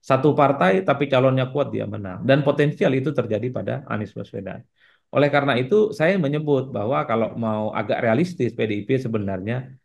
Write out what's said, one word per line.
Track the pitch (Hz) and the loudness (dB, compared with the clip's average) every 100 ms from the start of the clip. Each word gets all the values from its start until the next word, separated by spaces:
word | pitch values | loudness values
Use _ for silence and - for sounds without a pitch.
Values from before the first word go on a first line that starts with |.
Satu | - 131 151 | 2 4 4
partai | 135 139 135 180 190 | 4 4 4 2 2
tapi | 190 131 143 | 0 0 2
calonnya | 131 131 131 131 | 4 4 2 0
kuat | 135 123 | -2 -4
dia | 110 110 | -4 -6
menang. | 104 98 92 120 | -8 -10 -6 2
Dan | 143 | 4
potensial | 147 139 147 - 190 135 | 4 2 0 2 0 2
itu | 135 | 0
terjadi | 135 110 107 123 | -2 -2 -2 -4
pada | 123 98 131 - | -6 -6 -8 -6
Anies | 110 101 113 | -6 -6 -10
Baswedan. | 101 - 95 120 - _ _ _ _ | -12 -12 -12 -14 -18 _ _ _ _
Oleh | 131 143 | 2 4
karena | 143 139 120 | 2 2 0
itu | 127 214 214 | 2 2 2
saya | - 160 196 | 2 0 2
menyebut | 139 151 151 139 127 | 0 -2 0 0 0
bahwa | 117 104 147 139 | -4 -2 -2 0
kalau | 113 110 - | 0 -2 -2
mau | 113 107 107 | -4 -2 -4
agak | - 104 - | -4 -4 0
realistis | 120 113 - - 120 - | 2 2 0 -2 -4 -2
P | 110 | -2
D | 104 | -2
I | 104 | -2
P | 131 | -2
sebenarnya | 131 110 98 95 101 123 131 - | -2 -4 -4 -6 -6 -6 -8 -20